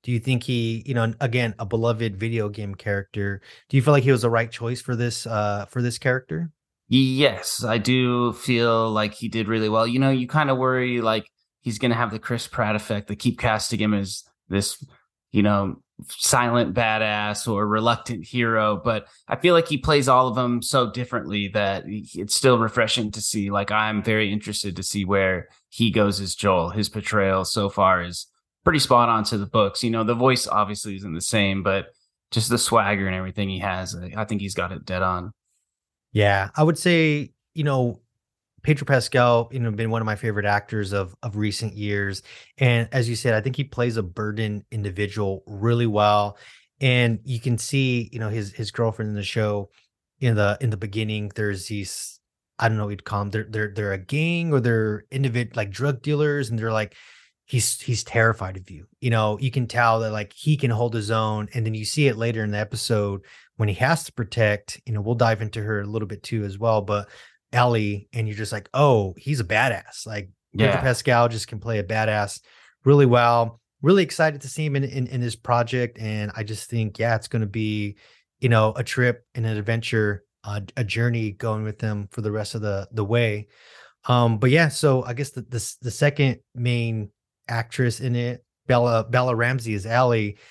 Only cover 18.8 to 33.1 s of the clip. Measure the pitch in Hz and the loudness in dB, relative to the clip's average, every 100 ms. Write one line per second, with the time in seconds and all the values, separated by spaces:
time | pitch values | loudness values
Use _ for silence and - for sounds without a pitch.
18.8 | - 110 - _ - - 175 170 165 151 | -2 -4 -4 _ -6 0 4 4 4 0
19.8 | 139 147 135 127 127 117 123 120 - 139 | 2 4 6 6 4 2 0 0 0 0
20.8 | 120 113 123 120 - 104 101 104 101 95 | 0 -2 -6 -6 -4 -4 -2 0 0 -2
21.8 | - 104 - 85 104 - 131 120 113 113 | -6 -10 -10 -10 -4 2 4 4 2 0
22.8 | 110 - 107 104 - 110 101 101 101 107 | 0 0 -2 -4 -4 -2 -2 -2 0 0
23.8 | 107 107 101 107 104 104 107 104 104 87 | 0 -2 0 0 0 -2 -6 -6 -6 -8
24.8 | 95 101 95 98 95 92 - _ _ - | -6 -4 0 2 2 0 -6 _ _ -2
25.8 | 117 110 101 95 98 - 101 92 82 104 | 0 4 2 0 -6 -2 2 2 0 -2
26.8 | 101 110 - 107 98 95 95 - 101 - | -4 -6 -4 0 2 0 -2 -2 -2 2
27.8 | 95 92 87 87 - _ _ _ - 156 | 4 2 0 -10 -14 _ _ _ 0 0
28.8 | - 123 120 113 104 110 98 117 98 - | 4 4 6 2 0 -2 0 2 2 0
29.8 | 120 113 110 117 131 127 - 101 104 104 | -2 0 0 2 2 2 0 0 -2 -4
30.8 | 110 98 98 80 - 113 98 98 95 98 | -8 -10 -8 -6 -2 2 2 0 0 -2
31.8 | 90 _ _ _ _ 117 113 120 - 117 | -4 _ _ _ _ -2 0 0 2 2
32.8 | 101 104 95 | 2 0 -2